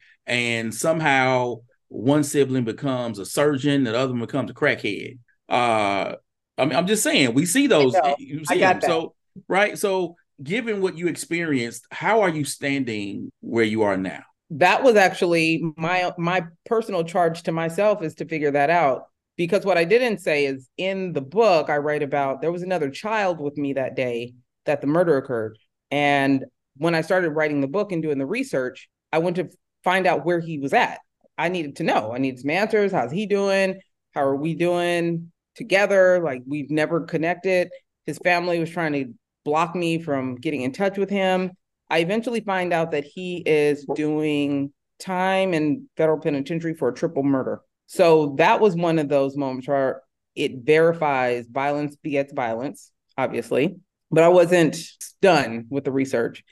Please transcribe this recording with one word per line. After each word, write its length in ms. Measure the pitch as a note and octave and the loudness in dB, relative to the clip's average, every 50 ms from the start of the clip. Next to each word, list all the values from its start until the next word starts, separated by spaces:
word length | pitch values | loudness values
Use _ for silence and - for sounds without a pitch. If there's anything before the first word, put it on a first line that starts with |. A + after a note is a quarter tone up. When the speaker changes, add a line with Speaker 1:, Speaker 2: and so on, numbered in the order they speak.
| _ _ _ _ _ | _ _ _ _ _
Speaker 1:
and 480 | - A#2+ A#2+ A#2+ A#2+ A#2 A#2 A2+ A2+ G#2+ | -4 -2 -2 0 -2 -2 -2 -4 -6 -6
somehow 840 | - - D#3+ D#3+ C3 D#3+ D3 C#3 C3+ B2+ C3 C3 B2 B2 B2 A#2 A2+ - _ _ _ _ | -2 -2 -2 0 0 2 2 2 4 4 2 2 0 0 -2 -6 -8 -12 _ _ _ _
one 360 | _ - G#2+ G#2 C3 D3 D3+ | _ -12 -4 -2 0 2 2
sibling 420 | C#3+ D3 - D3 C3+ B2+ C3 C3 A#2+ | 0 0 2 0 2 2 0 -2 -2
becomes 540 | A2 G#2 - C#3+ C#3 B2+ B2 A#2+ A#2 G#2 G2+ | -2 -6 -6 -6 -4 -4 -4 -4 -6 -8 -8
a 60 | F#2+ | -10
surgeon, 600 | - - D#3 D3 D3+ D3 C3 C3+ C#3+ C#3+ C#3 C3 | -6 0 2 2 2 2 2 0 0 2 2 2
the 120 | A2+ A2 | 0 0
other 160 | B2 C3+ B2+ | 0 0 -2
one 80 | B2 A#2+ | -2 -4
becomes 300 | A2+ - - C3+ A2+ G#2+ | -4 -4 -4 -6 -6 -6
a 40 | A#2 | -4
crackhead. 640 | - D3+ C#3 A#2 - - G#2+ F#2+ - - - - - _ _ _ _ _ - | -2 0 0 0 0 -4 -6 -6 -6 -10 -12 -16 -18 _ _ _ _ _ -2
Uh, 680 | - B2 B2 A#2 A2 G#2+ G#2 G2 G2+ G2 F2 - - - _ _ _ _ _ _ _ - | 0 0 2 2 2 2 2 2 0 0 -2 -4 -8 -10 _ _ _ _ _ _ _ -2
I 60 | B2+ | 0
mean, 100 | D#3 C3+ | 0 2
I'm 100 | E3+ F3+ | 0 0
just 160 | F#3+ A3 G#3+ | 0 0 0
saying, 300 | - D4+ D#4+ G3 C#3 A#2+ | 0 0 2 2 2 4
we 140 | A2+ C#3 F3 | 2 0 0
see 220 | F3 - C4+ C#4+ B3+ | 2 2 2 4 4
those, 260 | G3 D#3 C#3 B2+ C3+ | 6 6 6 4 4
Speaker 2:
I 60 | F3+ | 2
know. 160 | D#3 C#3+ C#3+ - | 2 2 -2 -2
Speaker 1:
you 240 | - - D3 D#3+ D#3 D#3+ | -6 -10 -10 -10 -4 -2
Speaker 2:
I 60 | F3+ | 0
Speaker 1:
see 60 | F3+ | 2
Speaker 2:
got 200 | G3+ F#3 F3+ - | 4 4 2 2
Speaker 1:
them. 0 | |
Speaker 2:
that. 60 | - | 0
Speaker 1:
So, 280 | - E3 E3 F3+ - - _ _ _ _ F#3+ - | 0 0 -2 -2 -6 -12 _ _ _ _ -20 -6
right. 320 | - F3 F#3+ G#3 - - D#3 | -2 0 0 0 0 0 -2
So 380 | - G3+ F#3+ F#3 F3+ F3+ F3 _ _ _ _ - | -2 0 0 -2 -2 -4 -8 _ _ _ _ -16
given 400 | C3+ C#3 G3 B3+ A3+ A#3 G#3 G3 | -8 -4 -4 -4 -2 -2 -2 -2
what 160 | F#3+ F#3 D#3+ D#3+ | -2 -2 -2 -4
you 100 | F3 E3 | -4 -4
experienced, 800 | C#3 - - - E3 E3+ E3+ D#3+ C#3+ B2+ A#2 A#2 A2+ - - _ | -4 -4 -6 -6 -4 -4 -2 0 0 -2 -2 -4 -8 -12 -18 _
how 300 | - - D#3 F#3 G#3+ A3+ | -12 -4 0 2 2 4
are 80 | G3+ F3+ | 2 2
you 160 | D#3+ D#3 C#3 | 0 -2 -4
standing 880 | C#3 - - C#3 C#3 C#3 C#3 C3 A#2 A2 G#2 G2+ G2+ G#2 G2+ G#2 - - _ | -6 -6 -6 -4 -4 -2 -2 -2 -4 -4 -6 -6 -6 -8 -10 -12 -14 -16 _
where 240 | - - A2 A#2 A2+ | -10 -4 0 2 2
you 180 | G#2+ G#2+ A2 | 2 2 2
are 140 | G#2 G2+ F#2+ | 2 2 0
now? 280 | F#2+ F#2+ F2 D2+ C#2 - _ _ _ _ _ | 0 -4 -6 -8 -10 -16 _ _ _ _ _
Speaker 2:
That 320 | E3+ C3 - - G#3+ - | 0 2 4 4 4 4
was 140 | C4 C4 A3 | 4 4 6
actually 640 | G#3 F#3+ F3+ E3+ - G3 F3 E3+ E3 D#3+ D#3+ D#3+ - E3 D#3+ D3+ | 6 4 4 2 0 0 0 2 2 2 0 0 -2 -2 -6 -6
my, 360 | E3 D#3+ E3 F3+ F#3 F3+ F3 F3 F3 | -4 -4 -2 0 0 0 -2 -4 -4
my 260 | E3+ E3+ F#3 F#3 E3+ E3+ - _ _ | -2 -2 -2 -2 -4 -6 -12 _ _
personal 380 | - A#3 A3 A3+ A3 G3 E3+ E3+ | -2 -2 -2 -2 -2 -4 -4 -4
charge 400 | E3 - F#3 F3 E3 E3 - - | -2 0 2 2 2 0 -2 -6
to 80 | F3+ | -4
myself, 500 | E3 E3 E3 D#3+ E3 G3 G3+ G#3+ G#3 G#3 | -4 -2 -4 -4 -2 0 2 2 0 0
is 140 | E3 D3+ - | -4 -8 -8
to 100 | - E3 | -10 -8
figure 240 | C#3 D#3+ D3+ D3+ C#3+ | -8 -4 -2 0 0
that 180 | C#3 C#3+ C#3+ D3 | 2 2 2 4
out. 360 | E3+ F3 D#3 C3+ B2+ - - - _ _ _ _ _ - | 4 4 4 2 2 0 -6 -14 _ _ _ _ _ -6
Because 260 | F3 E3+ G3+ F#3+ F#3 | -2 0 0 0 2
what 140 | G3 F3 E3+ | 2 2 2
I 60 | E3+ | 4
didn't 340 | E3+ G#3+ A#3+ B3+ A#3+ G3+ D#3+ | 4 4 4 4 2 0 -2
say 260 | - F3 D3+ D3 C#3+ | -2 0 2 2 2
is, 240 | C3+ C#3 C3 C3+ _ _ | 0 -2 -6 -10 _ _
in 380 | - F3+ F#3+ F#3+ F#3+ F#3+ F3+ D#3+ | -6 -4 -4 -4 -4 -6 -4 -6
the 80 | C#3+ | -6
book, 480 | C3+ C3 F3 G#3+ A#3 G#3 F3 D#3 C#3+ - | -8 -2 0 2 4 6 4 4 2 2
I 80 | D3+ D3 | 0 0
write 240 | C#3+ D3+ D3+ D3 | 0 0 -2 -2
about, 400 | C#3+ C3+ D3 C#3+ C#3 C3+ C3 - | -2 -2 0 0 0 0 -2 -2
there 100 | D3+ E3 | -2 -4
was 100 | F3 F3 | -4 -4
another 280 | F3 F#3 F#3 E3+ D3 C#3 | -4 -4 -2 -2 -2 -4
child 500 | C3 - - G#3+ A3+ G#3+ G3+ F#3 F3 D#3 | -6 -6 -6 -4 -2 0 0 0 -2 -2
with 160 | D3 D3 C#3+ | -6 -6 -4
me 160 | D3 C#3+ C#3 | -4 -4 -2
that 240 | C3+ C3+ C3 - - | -2 -2 -4 -4 -2
day 380 | C3+ B2+ B2 A#2+ A#2 A#2+ B2 - - _ _ _ _ _ | -2 -4 -2 -4 -6 -8 -10 -14 -20 _ _ _ _ _
that 160 | D3+ D3 C#3+ | -2 -2 0
the 60 | - C#3 | 0 0
murder 280 | D3+ F3 F#3 F3 C#3+ | 2 2 4 4 2
occurred. 420 | C3+ B2+ - B2 G2 G#2+ A2 A2 _ _ _ _ _ _ _ | 2 0 -2 -4 -4 -4 -6 -10 _ _ _ _ _ _ _
And 540 | C#3 D3 D3 C#3+ C#3+ C#3 C#3 C3+ C#3 C3 - - _ _ _ _ _ | -2 2 2 4 4 4 4 2 2 0 -2 -8 _ _ _ _ _
when 180 | C3+ D#3 E3+ E3+ | -2 -2 0 0
I 60 | D#3+ | 0
started 300 | D#3+ - F#3 F#3 F3 D#3+ | 0 0 0 0 2 0
writing 320 | D3 D#3+ D#3 D3+ D3 C#3+ | 0 0 0 0 0 -2
the 60 | C#3 C3+ | -2 -2
book 240 | C#3 G#3 G3+ G3+ | -2 -4 -4 -2
and 100 | F#3 E3 | -4 -4
doing 160 | D#3+ D#3 C#3+ C3+ | -2 -2 -2 -2
the 80 | C3+ | -4
research, 640 | C3+ G#3 B3+ C4+ - - C3+ B2+ - - - - _ _ _ _ _ | -4 -4 -4 -4 -4 -4 -4 -4 -4 -8 -10 -20 _ _ _ _ _
I 60 | D3+ D#3+ | -2 0
went 180 | E3 F3+ E3+ | 0 0 -2
to 120 | F3+ D#3+ - - _ _ _ _ _ | -4 -6 -6 -10 _ _ _ _ _
find 240 | _ F#3 F3+ F#3+ F#3 | _ 0 2 4 4
out 200 | F3+ D#3 - C#3 | 2 2 2 0
where 140 | E3+ F3 E3+ | 0 -2 -2
he 180 | E3 E3 D#3+ C#3+ | -2 -6 -8 -6
was 160 | C3+ C3+ D3+ | -4 0 2
at. 240 | - F3+ - D#2 - - _ _ _ _ _ _ - | 2 2 0 -2 -10 -16 _ _ _ _ _ _ -4
I 100 | D#3 F3 | -4 -2
needed 280 | F#3 F3 D3+ C#3+ A#2+ | -2 -4 -6 -8 -8
to 80 | - E3 | -4 -2
know. 280 | A3 - - A2 G#2+ | 0 0 0 -2 -2
I 60 | A#2 B2+ | -4 -2
needed 220 | C3+ C3+ B2+ B2 | -2 -4 -4 -4
some 100 | B2 C#3+ | -4 -2
answers. 420 | D#3 F#3+ G#3+ - A3+ G#3+ G3+ G3 | 0 0 0 0 0 0 0 0
How's 200 | F#3 D#3 A#2+ A#2+ | 0 -2 -2 -2
he 120 | D3+ G3+ G#3+ | -4 -6 -2
doing? 540 | F#3 G3+ G3 G3 G3 G3 G3 F#3+ F#3+ F#3+ F#3+ - _ _ _ _ _ | -2 -2 0 0 0 2 2 0 0 -2 -6 -14 _ _ _ _ _
How 100 | _ D3+ | _ -2
are 140 | C#3 C#3 C#3 | 0 0 0
we 180 | C#3 D3+ E3+ D#3+ | -2 -2 -4 -2
doing 760 | C#3+ E3+ F3 F3+ F3 F3 F3 F3 E3+ E3+ E3+ E3+ E3 E3+ - _ _ _ _ _ | 0 0 0 0 0 0 0 0 0 0 -2 -4 -4 -8 -12 _ _ _ _ _
together? 680 | - - A3+ F3+ G3 G3+ F#3+ G3+ F#3+ F#3 F#3 F3+ F3+ | -16 -2 0 2 2 4 4 4 6 6 6 4 4
Like, 220 | E3+ D3 C3 B2+ B2 | 2 -2 -4 -6 -8
we've 260 | C3 D3 D3+ C3+ - | -8 -6 -6 -4 -2
never 320 | D3+ D3+ D3+ D#3 E3+ D#3+ | 0 0 0 0 0 -2
connected. 680 | E3 - F3 D3+ D#3 E3+ F3+ F3 - F#3+ F#3 F3+ F3 F3+ - - _ _ _ _ _ | -2 -4 -4 -2 -2 -2 -2 -2 -2 0 0 0 0 -2 -8 -16 _ _ _ _ _
His 120 | D#3+ D3+ - | -10 -10 -2
family 400 | - F3+ F3 F3 F3 F3+ E3+ E3+ | 0 0 2 2 0 0 -2 -2
was 120 | E3 E3 | -2 -4
trying 220 | - F3+ E3 D#3 D3 | -4 -4 -2 -2 -2
to 200 | C#3+ C3+ B2 A#2 - _ _ _ _ _ | -2 -4 -6 -10 -18 _ _ _ _ _
block 320 | D3 D3 D#3+ F3 E3+ F3 | 0 0 2 0 0 -2
me 260 | F#3 E3+ E3 E3 D#3+ | -2 -2 -2 -2 -2
from 320 | E3 D#3 C#3+ C3+ B2+ C3 B2 | -2 -4 -4 -2 -2 -4 -8
getting 280 | B2 - D#3+ D3+ C3 | -6 -6 -6 -4 -4
in 100 | B2+ C3+ | -4 -6
touch 260 | C3 - G3+ G3 G3 G3+ | -4 -2 -4 -2 -2 -2
with 120 | G3 G3 | -4 -2
him. 420 | G3+ G3 F#3+ F#3 F#3 F#3 F#3 F3+ F#3 _ _ _ _ _ _ _ | 0 0 2 2 0 0 -2 -4 -8 _ _ _ _ _ _ _
I 100 | D#3 E3 | 0 0
eventually 420 | E3+ F3 G#3 A#3 A3+ C4 A#3 A3 | 0 0 -2 -2 -2 -2 -4 -4
find 320 | G#3+ G#3 F#3+ F#3 F3+ F3 | -4 -2 -2 -2 0 0
out 180 | F3 E3 E3 E3 | 0 0 0 0
that 140 | E3 D3 C#3+ | -2 -4 -6
he 400 | C#3+ - F#3 F#3 F3+ F3 D#3+ E3 | -6 -12 -10 -8 -8 -8 -6 0
is 400 | D3+ D#3 D3+ D3 D3 C#3+ C#3+ C#3 - C#3 | 2 2 4 4 2 0 -2 -4 -6 -4
doing 800 | D3+ D3+ D3+ D3+ D3+ D#3 D#3 D3 D3 C#3+ C#3 C#3+ C#3 C#3 C#3+ - _ _ _ _ _ | -4 -2 -2 -2 -2 -2 0 0 0 0 -2 -2 -2 -4 -6 -10 _ _ _ _ _
time 560 | - F#3+ F#3 F3+ F#3 F#3+ F#3+ F#3+ F#3+ F#3+ E3+ | -10 -6 -4 -2 0 0 2 2 2 0 0
in 340 | D#3 D#3 D3+ C#3 - - - _ | 0 0 0 -2 -2 -6 -12 _
federal 220 | - D#3+ D#3 D#3 D3+ | 0 2 2 2 0
penitentiary 560 | - D#3+ D3 C3+ C#3 - E3+ E3 E3 E3 D#3+ | 0 -2 -2 -2 -4 -4 -6 -4 -4 -6 -4
for 140 | - C#3 A#2+ | -2 -2 -2
a 60 | B2 | -2
triple 280 | - E3+ D#3+ - C#3 | -2 -4 -2 -2 0
murder. 380 | C3+ C#3 C#3 C3 A#2+ A2 G#2+ - _ _ _ _ _ _ | 2 2 2 2 0 -4 -6 -8 _ _ _ _ _ _
So 440 | - - F3+ E3+ D#3+ D#3 D3+ C#3+ C#3 | 0 4 6 6 6 6 4 2 2
that 240 | C#3 E3 F3+ A#3 A3+ | 2 4 4 4 4
was 160 | G#3+ G#3 E3 | 4 2 2
one 220 | E3+ F3 E3 D#3+ D#3+ | 2 0 2 2 0
of 100 | D3 C#3 | 0 2
those 260 | D3 C#3 C#3 C#3 C#3 | 2 2 0 0 -2
moments 320 | C#3+ C#3 C3 B2+ C3 C3+ | -4 -6 -4 -6 -6 -4
where 360 | D3 C#3+ C#3 C3+ B2+ - - - _ _ _ _ _ _ | -2 0 0 0 0 -2 -6 -12 _ _ _ _ _ _
it 240 | C#3 C#3+ B2 A#2+ C3 | -4 -4 -4 -4 -4
verifies 880 | A#2 D3+ D3+ D#3+ E3 E3+ E3 E3+ D#3 D3 C#3 C3 B2+ B2 B2 B2 A#2 A2+ | 2 4 6 6 6 4 4 2 0 0 2 2 0 0 0 -2 -4 -6
violence 460 | A#2+ C3+ C#3 C#3+ D3 D3 D3 C#3+ D3 | -6 -2 -2 -2 -2 -2 -4 -6 -8
begets 380 | _ - D3+ C#3 C#3 C#3 C#3 D3+ | _ -8 -4 -2 -2 -2 -2 -4
violence, 580 | C#3 B2 A2+ A2+ A2+ C3 D3 - - - _ _ _ _ _ _ | -4 -4 -4 -4 -4 -6 -8 -10 -14 -20 _ _ _ _ _ _
obviously, 600 | C3+ C3 - - A#2 A2+ - B2+ B2 C#3+ G3 - - _ _ _ _ _ _ | -4 -4 -2 -2 -6 -4 0 0 0 0 0 -2 -8 _ _ _ _ _ _
but 120 | D#3 D#3+ | 4 6
I 60 | E3 E3+ | 8 8
wasn't 500 | F3+ F3+ E3+ E3+ F3+ F3 E3 C#3 - - - - - _ - - - _ | 8 8 8 6 6 4 4 4 2 -4 -10 -14 -16 _ -18 -18 -4 _
done 420 | - F#3+ E3 D3 C3 A2+ A2+ A#2 A2+ A#2 | 4 6 6 6 2 0 -4 -8 -8 -6
with 140 | C3+ C#3 C3+ | -6 -4 -4
the 60 | C#3 | -2
research. 540 | C3 C3+ C3+ C3 - A#2 A#2 - - - - _ | -2 -2 -2 0 0 -2 -2 -2 -6 -12 -20 _